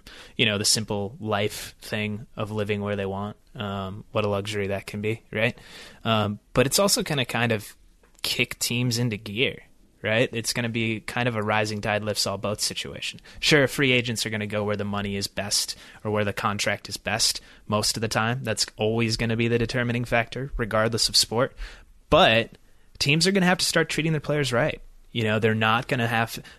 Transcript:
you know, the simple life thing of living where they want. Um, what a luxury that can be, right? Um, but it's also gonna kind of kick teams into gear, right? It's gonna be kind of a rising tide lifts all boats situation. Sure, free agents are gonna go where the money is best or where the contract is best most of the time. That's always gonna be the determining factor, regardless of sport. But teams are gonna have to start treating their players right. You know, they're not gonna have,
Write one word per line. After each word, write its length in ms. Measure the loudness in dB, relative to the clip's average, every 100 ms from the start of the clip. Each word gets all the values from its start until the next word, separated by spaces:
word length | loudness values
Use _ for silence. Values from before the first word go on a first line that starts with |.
| -16 -20 -8 0
you 80 | 2
know, 120 | 2
the 60 |
simple 540 | 2 0 0 -4 -4 -6
life 560 | -2 0 0 -4 -12 -14
thing 440 | -8 -4 -4 -6 -10 -8
of 140 | -6
living 280 | -4 -2 -2
where 160 | -2 -2
they 100 | -4
want. 300 | -4 -6 -10 _
Um, 520 | -10 -6 -6 -6 -10 -6
what 100 | -2
a 60 | 0
luxury 380 | 0 -2 -4 -2
that 200 | -4 -6
can 140 | -6
be, 220 | -4 -4 -6
right? 280 | -2 -2 -4 -14 -18 -20 -8 0
Um, 340 | 2 2 -4 _
but 120 | 0 2
it's 140 | 4
also 240 | 2 2
gonna 220 | 0 -2 -2
kind 260 | 0 0
of 240 | 0 -4 -18 -20 -20 _ _
kick 360 | -4 0 -2 -2
teams 380 | -2 0 0 0
into 200 | 0 -2
gear, 460 | -6 -2 -2 -2 -14 -20 _ _
right? 280 | 0 2 2
It's 220 | -2 -4
gonna 160 | -2 -2
be 320 | -2 -2 -4
kind 260 | -6 -4 -2
of 80 | 0
a 80 |
rising 380 | 0 0 0 -2
tide 220 | -2 -2
lifts 220 | -2 -2 -2
all 120 | -4
boats 260 | -4 -2
situation. 560 | -4 -4 -10 -8 -10 -10 -16 -4
Sure, 260 | 4 6 4
free 240 | 2 4
agents 340 | 4 2 -2 -2
are 40 |
gonna 180 | -4 -2
go 160 | -2
where 140 | 0 -2
the 80 | -2
money 320 | -2 -2 -4
is 100 | -4
best 480 | -6 -2 -2 -2 -8 -14 -10
or 100 | -2
where 120 | 0
the 80 | 0
contract 560 | 0 -2 0 0 -2 -4
is 80 | -8
best 460 | -2 0 0 -2 -8 -16 -2
most 300 | 0 0 0
of 40 |
the 60 | 0
time. 320 | 2 2 0
That's 240 | -2 -2 -2 0
always 400 | 0 2 0 0
gonna 180 | 0 2
be 140 | 2
the 100 | 2
determining 460 | 0 -2 -2 -2 0
factor, 480 | 0 0 -4 -6 -4
regardless 540 | 0 2 2 2 2
of 80 | 2
sport. 360 | 2 2 -2 -2 -12 -14 -20 -18 2
But 420 | 6 8 6 2 -6 -20 -20 -14 -2
teams 300 | 2 4 4
are 40 |
gonna 120 | 4 4
have 120 | 4
to 80 | 2
start 240 | 2 2
treating 240 | 0 0
their 80 | 0
players 320 | 0 -2 0
right. 280 | 2 0 -2 -12 -20 -10
You 120 | -2
know, 160 | 0 2
they're 140 | 2
not 340 | 4 4 2 2
gonna 180 | 0 2
have, 320 | 2 0 -4 -14